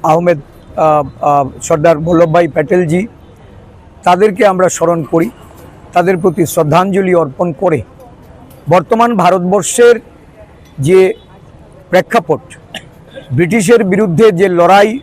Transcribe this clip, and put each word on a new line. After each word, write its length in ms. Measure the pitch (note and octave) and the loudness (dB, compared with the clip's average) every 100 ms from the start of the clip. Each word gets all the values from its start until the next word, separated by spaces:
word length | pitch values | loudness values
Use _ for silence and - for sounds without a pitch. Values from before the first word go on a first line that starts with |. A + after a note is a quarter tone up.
আহমেদ, 360 | E3 D#3+ F3 D#3 | 0 0 0 -2
আহ, 640 | - - - - D#3+ D3+ C#3+ - D3 | -6 -20 -14 -2 0 0 -2 -4 -2
আহ, 180 | C#3+ C3+ - | 0 -2 -8
সর্দার 340 | - D#3+ E3 D#3 | -4 -2 0 -2
বল্লভভাই 480 | D#3+ E3+ E3 D#3+ E3+ | -2 -2 0 0 -2
প্যাটেলজি, 540 | - - F3+ F3 F3 A3+ - - - - - - - - - - | -4 -2 -2 -2 -4 -6 -14 -20 -20 -20 -20 -20 -20 -20 -6 -2
তাদেরকে 360 | F3+ G#3+ F#3 G#3 | 2 0 2 0
আমরা 220 | F#3 F#3 | 2 -2
স্মরণ 320 | - E3 E3+ D#3 | -2 -2 -2 -2
করি, 160 | E3 G3 - - - - - - | -2 -2 -8 -20 -20 -20 -20 -4
তাদের 240 | F3 F3 F#3 | -2 0 0
প্রতি 200 | F#3 D#3 D#3+ | -2 -2 -2
শ্রদ্ধাঞ্জলি 680 | - D3+ D#3+ F#3+ F#3+ F#3+ | -2 0 0 0 -2 0
অর্পণ 340 | F3 D#3 C3 F3+ | 0 -2 -4 -6
করে 280 | - F#3 D3 G#2 - - - - - - - - | -2 -2 -2 -6 -20 -20 -20 -20 -20 -20 -18 -2
বর্তমান 420 | F3 E3 A3+ A#3 A3 | 0 0 0 0 2
ভারতবর্ষের 760 | F3 F#3 F3+ G3 - - A#3+ A#3 - - - - - - - - | 0 0 0 -2 -2 2 2 2 -4 -20 -20 -20 -20 -20 -20 -6
যে 200 | C#3 F#3 F#3 - - - - - - - - | 0 2 2 -2 -14 -20 -20 -20 -20 -20 -2
প্রেক্ষাপট, 520 | F3+ - - - C#3+ - - - - - - - - - B2 | -2 0 -4 -2 -6 -6 -20 -20 -20 -20 -20 -20 -20 -8 -4
ব্রিটিশের 460 | E3+ A3+ F3+ A#3 | 0 0 2 2
বিরুদ্ধে 420 | G3+ F#3+ G#3+ D#3+ A3 | 2 0 0 2 2
যে 140 | E3+ G3 | 2 0
লড়াই 420 | F3 E3+ G3 G#3+ B3+ | 2 4 4 2 -2